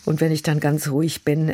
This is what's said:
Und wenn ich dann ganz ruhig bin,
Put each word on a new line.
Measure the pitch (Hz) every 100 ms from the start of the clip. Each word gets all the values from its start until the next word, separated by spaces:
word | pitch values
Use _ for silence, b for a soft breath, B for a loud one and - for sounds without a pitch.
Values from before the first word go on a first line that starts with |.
Und | - 156
wenn | 160
ich | 156
dann | 165 151
ganz | 147 151 147
ruhig | 139 160 -
bin, | - 147 156